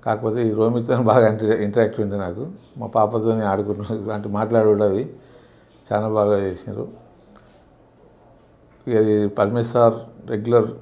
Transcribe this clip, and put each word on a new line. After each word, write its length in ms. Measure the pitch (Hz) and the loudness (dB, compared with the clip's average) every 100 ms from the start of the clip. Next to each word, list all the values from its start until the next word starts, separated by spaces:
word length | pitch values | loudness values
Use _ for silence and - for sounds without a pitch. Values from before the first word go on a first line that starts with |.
కాకపోతే 360 | - 107 113 113 | -2 -2 -2 -2
ఈ 80 | 113 | -2
రోమితో 440 | 107 110 120 117 123 | 0 0 0 -2 0
బాగా 220 | 113 120 107 | 4 6 4
ఇంట-, 320 | 107 107 107 | 2 0 0
ఇంటరాక్ట్ 380 | 104 110 107 - | 0 0 0 0
ఉండే 160 | 101 101 | -4 -4
నాకు. 260 | 92 90 147 196 - - | -6 -8 -12 -14 -20 -14
మా 100 | 113 | -4
పాపతోనే 580 | 113 107 113 110 110 104 | 0 0 0 -2 -2 -2
ఆడుకుంటున్నాను, 680 | 98 101 101 101 110 101 | -2 -4 -6 -6 -8 -6
అంటే 180 | 107 104 | -8 -6
మాట్లాడు 380 | 101 110 113 107 | -4 0 4 4
కూడా 180 | 104 104 | 4 2
అవి 180 | 98 147 - - - _ _ _ _ - | 0 -4 -12 -20 -20 _ _ _ _ -6
చాలా 200 | 104 110 | -4 -2
బాగా 280 | 107 104 101 | 0 2 2
చేసినారు. 460 | 98 90 - 104 - - - _ _ - _ _ _ _ _ _ _ _ _ _ _ _ _ _ - | -2 -6 -12 -12 -12 -14 -20 _ _ -20 _ _ _ _ _ _ _ _ _ _ _ _ _ _ -2
ఇక 80 | 110 107 | 0 2
ఈ 80 | 107 104 | 2 0
పరమేశ్ 440 | - 101 120 117 | 0 0 0 0
సార్ 260 | 123 117 113 - - - | 4 4 2 -10 -20 -8
రెగ్యులర్ 400 | 110 113 120 110 - | -6 2 2 2 -6